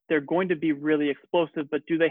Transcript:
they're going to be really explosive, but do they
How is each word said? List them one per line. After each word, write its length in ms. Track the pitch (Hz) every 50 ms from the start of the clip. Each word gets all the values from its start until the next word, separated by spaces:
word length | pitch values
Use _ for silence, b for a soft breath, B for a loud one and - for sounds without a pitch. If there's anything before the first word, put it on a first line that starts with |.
| _ -
they're 140 | 165 151
going 260 | 139 135 165 175 190 180
to 80 | 175
be 160 | 147 160 160
really 380 | 147 139 147 151 156 147 147 143
explosive, 600 | 135 - - - - 175 165 151 - 165 143 139
but 120 | 151 143 -
do 120 | - 165 160
they 120 | 165 156